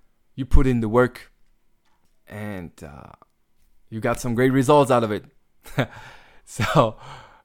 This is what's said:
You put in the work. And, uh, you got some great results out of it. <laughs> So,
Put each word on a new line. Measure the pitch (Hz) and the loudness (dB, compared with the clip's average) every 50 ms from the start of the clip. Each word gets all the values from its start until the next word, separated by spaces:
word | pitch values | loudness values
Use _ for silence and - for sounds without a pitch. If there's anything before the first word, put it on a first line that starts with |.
| _ _ _ _ _ _ _ | _ _ _ _ _ _ _
You | - 131 | -12 2
put | 131 - 147 117 | 6 6 6 6
in | 131 127 120 | 4 2 -2
the | 113 107 | -2 0
work. | 107 120 127 120 123 - - _ _ _ _ _ _ _ _ _ _ _ _ _ _ _ _ _ _ _ _ - | 0 0 0 0 -2 -8 -20 _ _ _ _ _ _ _ _ _ _ _ _ _ _ _ _ _ _ _ _ -18
And, | - 104 104 104 104 92 87 76 - - 82 | -14 -12 -12 -10 -10 -12 -14 -14 -16 -18 -20
uh, | 73 71 69 - - - _ _ _ _ _ _ _ _ _ _ _ _ _ _ _ | -20 -20 -20 -20 -20 -20 _ _ _ _ _ _ _ _ _ _ _ _ _ _ _
you | 113 110 | -10 -6
got | 107 123 120 - | -4 -4 -4 -4
some | - 127 117 | -4 -4 -2
great | 113 127 131 127 | 0 0 0 2
results | 135 131 120 151 147 139 117 | 2 2 4 4 4 4 4
out | 131 120 113 | 2 0 0
of | 107 | -2
it. | 104 95 - - _ _ _ _ _ _ - - - | -4 -8 -10 -14 _ _ _ _ _ _ -20 -10 -6
<laughs> | - 123 - - - - - - - - _ _ - _ | -6 -6 -6 -8 -16 -20 -20 -20 -20 -20 _ _ -20 _
So, | - - - 110 - - 151 123 110 107 - - - - - - - _ _ _ | -14 -10 -8 -6 -2 0 0 0 0 -2 -8 -18 -20 -20 -20 -20 -20 _ _ _